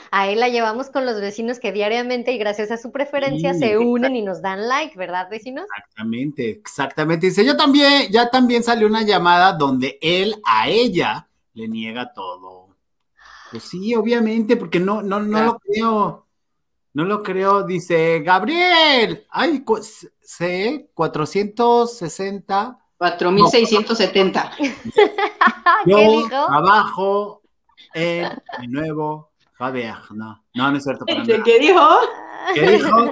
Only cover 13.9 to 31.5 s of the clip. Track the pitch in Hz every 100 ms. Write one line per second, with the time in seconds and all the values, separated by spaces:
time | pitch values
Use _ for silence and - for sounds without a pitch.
13.9 | 240 214 240 220 226 214 240 180 175 185
14.9 | 214 202 202 208 214 220 - 196 208 226
15.9 | 214 185 - _ _ _ _ _ _ _
16.9 | 135 175 208 208 185 196 202 180 180 170
17.9 | 170 160 165 156 185 214 330 359 330 311
18.9 | 269 208 160 _ 170 262 294 - 139 110
19.9 | - - _ - - 170 180 208 294 -
20.9 | - 156 156 151 196 208 208 240 240 233
21.9 | 233 165 - 196 196 - 196 233 254 _
22.9 | - 175 170 175 196 - 240 226 214 214
23.9 | 226 185 196 190 143 - - 277 214 -
24.9 | - 403 - 403 - 359 - - 370 175
25.9 | 202 214 220 226 254 285 147 175 214 202
26.9 | - 196 202 208 - _ _ _ _ _
27.9 | 165 170 170 175 247 - - 123 131 160
28.9 | 156 151 156 156 _ _ - 127 127 113
29.9 | 101 - 107 110 107 _ 120 135 143 139
30.9 | 127 - 330 233 220 226